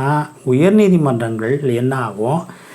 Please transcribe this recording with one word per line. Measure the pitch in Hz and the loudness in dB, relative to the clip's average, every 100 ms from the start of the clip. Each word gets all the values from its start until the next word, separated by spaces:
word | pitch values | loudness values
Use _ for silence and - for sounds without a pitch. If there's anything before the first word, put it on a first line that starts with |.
| 139 151 147 - | -2 -2 -4 -8
உயர் | 131 127 180 | -2 2 4
நீதிமன்றங்கள் | 214 202 175 143 117 113 113 113 143 139 | 4 4 4 2 0 -4 -4 -2 -2 -2
என்ன | 117 127 135 | -2 -2 -2
ஆகும்? | 113 101 117 165 - - - | -6 -4 -2 -2 -6 -16 -20